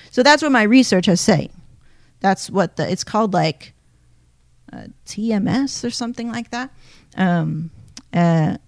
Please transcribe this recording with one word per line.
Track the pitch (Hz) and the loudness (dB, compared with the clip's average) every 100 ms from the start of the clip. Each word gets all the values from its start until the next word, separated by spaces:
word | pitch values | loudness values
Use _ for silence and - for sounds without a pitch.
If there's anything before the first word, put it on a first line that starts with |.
| - | -4
So | - | 2
that's | 262 294 | 4 4
what | 311 | 4
my | 247 | 2
research | 214 254 240 185 180 | 4 4 4 2 2
has | 180 | 2
said. | - 147 - - - - _ _ _ _ | 2 2 -2 -14 -20 -20 _ _ _ _
That's | 190 185 - | -2 -2 -2
what | 190 175 - | -2 -2 -2
the, | 147 | -4
it's | 185 | -4
called, | - 214 220 | -4 -2 0
like, | 180 160 - - _ _ _ _ _ _ _ _ _ - | 0 0 -4 -16 _ _ _ _ _ _ _ _ _ -20
uh, | 60 - - | -20 -20 -20
T | - - 226 | -14 -6 -2
M | 208 - | 0 0
S | 220 269 - | 0 -2 -4
or | 240 | -8
something | - 233 247 233 | -6 -8 -8 -8
like | 233 226 | -8 -8
that. | 240 262 - - - _ - | -10 -10 -14 -20 -20 _ -2
Um, | 185 175 160 156 160 - - - - | 0 0 -2 -4 -8 -14 -20 -20 -6
uh, | 175 170 165 156 - | 0 2 4 0 -2